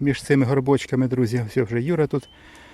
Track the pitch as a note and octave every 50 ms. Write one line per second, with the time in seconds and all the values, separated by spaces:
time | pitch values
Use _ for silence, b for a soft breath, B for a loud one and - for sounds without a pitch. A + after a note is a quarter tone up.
0 | C#3+ C#3+ B2+ - - - D3 C#3 C3+ A#2+ C#3 C3+ C3 C#3 C#3 C3 - - - B2+
1 | C3 B2 C3 B2 B2+ G#2+ A#2 B2 A#2 G#2+ - C3 B2 G2+ A2+ A#2+ A#2 D3+ F3 D#3
2 | D3+ C#3 - C#3 - - B B B B B B B B